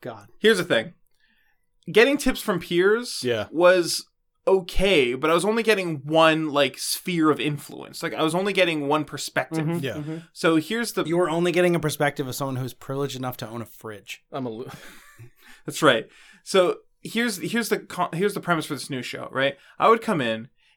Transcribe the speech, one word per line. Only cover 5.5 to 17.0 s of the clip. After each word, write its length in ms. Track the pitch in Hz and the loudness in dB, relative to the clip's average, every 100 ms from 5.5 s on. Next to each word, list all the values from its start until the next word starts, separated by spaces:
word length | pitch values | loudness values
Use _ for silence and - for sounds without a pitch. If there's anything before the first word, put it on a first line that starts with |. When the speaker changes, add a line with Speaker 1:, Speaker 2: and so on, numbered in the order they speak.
| 226 | 0
Speaker 2:
getting 360 | 220 202 175 151 147 | 2 2 0 -6 0
one, 420 | 160 160 156 156 | 4 6 4 0
like, 260 | 143 135 - | 2 0 -2
sphere 520 | - - - 170 156 | -8 -6 -4 2 2
of 80 | 131 | 2
influence. 640 | 147 147 - - - - | -2 -4 -8 -16 -14 -10
Like, 120 | 165 | -8
I 80 | - | -2
was 120 | 156 | 0
only 180 | 170 202 | 0 0
getting 360 | 190 180 156 143 | 2 2 0 0
one 160 | 151 | 0
perspective. 600 | 147 139 - 135 127 160 | -2 -8 -6 -4 -4 -2
Speaker 1:
Mm-hmm, 200 | 156 170 | -2 -2
Speaker 3:
Yeah. 100 | 131 | -4
Speaker 1:
mm-hmm. 220 | 147 147 160 165 | -6 -8 -12 -14
Speaker 2:
So 240 | - 170 160 | -2 2 2
here's 380 | 156 233 226 | 2 -2 -2
the 100 | - | -2
Speaker 1:
You 140 | 165 170 | 0 0
were 120 | 175 | 0
only 220 | 170 175 | 0 2
getting 240 | 175 180 170 | 4 4 2
a 20 | |
perspective 480 | 156 - 143 - 131 | 0 -2 -2 -2 -6
of 80 | |
someone 220 | - 139 127 | -6 -6 -4
who's 180 | 127 | -6
privileged 400 | - - 139 139 127 | -10 -8 -6 -6 -6
enough 200 | 127 - | -8 -8
to 100 | 110 | -10
own 140 | 117 | -12
a 40 | 107 | -14
fridge. 580 | - 113 101 92 - _ | -16 -16 -14 -16 -18 _
Speaker 3:
I'm 140 | 143 123 | -8 -8
a 20 | |
lo- 220 | 110 131 - - - - - | -8 -12 -16 -20 -20 -20 -20
Speaker 2:
<laughs> 480 | 120 _ - - - | -20 _ -20 -18 -12
That's 160 | - | 2
right. 260 | 147 113 - - - - | 4 4 0 -14 -20 -18
So 360 | - 190 175 - _ _ | 0 4 4 0 _ _